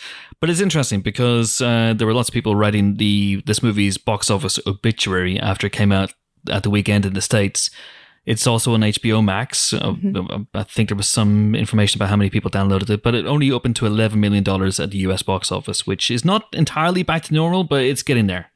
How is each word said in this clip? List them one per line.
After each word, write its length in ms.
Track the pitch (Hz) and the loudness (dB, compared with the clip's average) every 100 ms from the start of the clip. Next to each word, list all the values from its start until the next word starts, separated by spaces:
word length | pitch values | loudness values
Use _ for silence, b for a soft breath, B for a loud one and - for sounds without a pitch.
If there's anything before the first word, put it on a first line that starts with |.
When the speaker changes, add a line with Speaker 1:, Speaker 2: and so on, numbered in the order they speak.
| B B B B | B B B B
Speaker 1:
But 120 | 160 | 0
it's 100 | 175 | 2
interesting 400 | 196 156 123 101 | 2 0 0 -2
because, 580 | 104 110 123 117 113 - | -2 0 0 2 0 0
uh, 340 | 120 117 113 110 | 0 2 2 2
there 80 | 110 | 2
were 80 | |
lots 160 | 120 - | 2 0
of 40 | |
people 220 | 120 113 104 | -2 0 2
writing 420 | 104 107 101 101 | 2 4 2 2
the, 440 | 104 104 101 95 - | 2 2 0 -2 -2
this 160 | 104 | 0
movie's 340 | 120 104 101 95 | 0 2 0 0
box 320 | - 104 - | -4 -2 0
office 300 | 101 92 - 98 | -2 -2 -4 -4
obituary 720 | 98 113 - 98 92 90 92 | -2 -2 -2 -2 -2 0 -2
after 260 | 101 95 101 | -2 -2 -2
it 80 | |
came 180 | - 101 | 0 2
out 220 | 98 98 - _ _ - | 2 0 -6 _ _ -6
at 100 | 101 | -2
the 80 | 104 | 0
weekend 380 | 101 104 104 95 | 0 2 2 0
in 60 | |
the 80 | 95 | -2
States. 500 | - 113 101 - - B B B B B - | 0 2 0 -2 -6 B B B B B -4
It's 180 | 113 127 | 0 2
also 300 | 113 123 113 | 2 2 2
on 80 | |
H 180 | 107 - | 2 0
B 100 | 113 | 0
O 100 | 110 | 2
Max. 500 | 104 98 123 - - | 2 0 -2 -4 -2
Uh, 200 | - - | -2 -4
Speaker 2:
Mm-hmm. 500 | 165 190 92 90 104 - | -2 -2 -4 -6 -8 -8
Speaker 1:
I 80 | 101 | -8
think 260 | - - 107 | -6 -2 -2
there 60 | 104 | -2
was 100 | - | -2
some 480 | 117 104 104 107 107 | 2 4 4 2 2
information 420 | 110 107 101 - | 0 2 2 0
about 120 | 98 | 0
how 60 | 104 | 2
many 120 | 98 | 2
people 220 | 107 95 | 0 -2
downloaded 400 | 98 98 98 110 | 0 0 0 0
it, 100 | 104 | 0
but 140 | 117 117 | 0 0
it 100 | 87 | 0
only 240 | 147 135 | 0 2
opened 260 | 120 127 113 | 0 0 0
to 100 | 110 | 0
eleven 320 | 107 110 107 | 2 2 2
million 240 | 104 101 | 2 2
dollars 360 | 98 95 95 92 | 2 0 0 -2
at 120 | 98 | -4
the 80 | 101 | -2
U 120 | 92 | -2
S 120 | 92 | -2
box 280 | - 95 - | -2 -2 -2
office, 360 | 95 - - - | -6 -6 -6 -4
which 240 | 98 - | -4 -2
is 120 | 120 | 0
not 220 | 170 220 - | 0 0 -2
entirely 480 | - 151 156 170 185 | -2 0 0 0 0
back 220 | - 160 | -2 -2
to 100 | - | -2
normal, 300 | 156 165 185 | 0 2 0
but 200 | 170 139 | 0 0
it's 200 | 131 135 | 0 0
getting 240 | - 120 98 | 0 2 2
there. 240 | 90 - | -2 -8